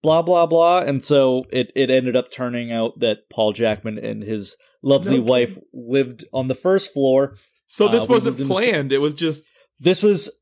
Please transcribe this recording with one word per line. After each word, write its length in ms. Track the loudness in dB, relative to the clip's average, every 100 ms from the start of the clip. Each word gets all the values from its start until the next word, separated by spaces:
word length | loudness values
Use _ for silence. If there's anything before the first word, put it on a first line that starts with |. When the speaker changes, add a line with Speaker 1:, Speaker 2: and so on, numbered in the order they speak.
Speaker 1:
blah, 200 | 2 0
blah, 240 | 2 2 2
blah." 340 | 4 4 2
And 220 | 0 -4
so 420 | 2 2 4 0 -2
it, 180 | -4 -4 -2
it 140 | 2
ended 260 | 2 2 -2
up 140 | -4
turning 420 | -8 -8 -6 -6
out 260 | -4 -4 -2
that 280 | -2 -4 _
Paul 220 | -2 -2
Jackman 460 | 0 -2 -2 -6 -8
and 240 | -8 -10
his 340 | -8 -8 -8 -16 _ _
lovely 360 | 2 2 2 0
Speaker 2:
No 40 |
Speaker 1:
wife 260 | 2 2 0
Speaker 2:
kidding. 140 | -4 _
Speaker 1:
lived 520 | -20 -4 -2 -2 -6 -10
on 160 | -6 -4
the 60 | -4
first 360 | 0 0 0
floor. 440 | -2 2 2 0 -6 _ _ _
Speaker 3:
So 220 | 0 2
this 140 | 2
Speaker 1:
Uh, 40 | 4
we 60 |
Speaker 3:
wasn't 240 | 2 2 -4
Speaker 1:
moved 20 |
in 60 | -2
the 60 |
s- 60 | 0 0
Speaker 3:
planned. 220 | 0 0
It 60 | 0
was 160 | 0
just 280 | -2 -4 -4 _ _ _ _
Speaker 1:
This 220 | 0 2
was 280 | 2 0 -4 -14